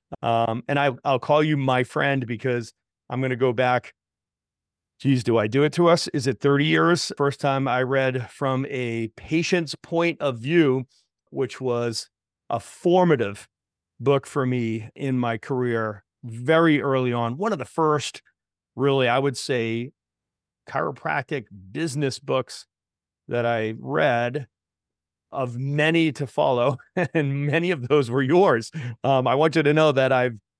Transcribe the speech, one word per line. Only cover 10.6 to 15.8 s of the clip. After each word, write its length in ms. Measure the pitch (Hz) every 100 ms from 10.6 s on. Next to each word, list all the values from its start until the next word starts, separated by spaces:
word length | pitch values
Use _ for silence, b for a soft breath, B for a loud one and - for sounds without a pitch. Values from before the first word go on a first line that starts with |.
| 147 131 127 _ _ _ _
which 320 | 139 127 -
was 480 | 127 120 120 113 - _ _ _ -
a 100 | 123
formative 880 | - - 180 180 175 135 101 98 - _ _ _ _ -
book 260 | 123 139 -
for 180 | 147
me 460 | 127 127 113 110 110 -
in 240 | 139 127
my 180 | 120 113
career 680 | - 127 123 117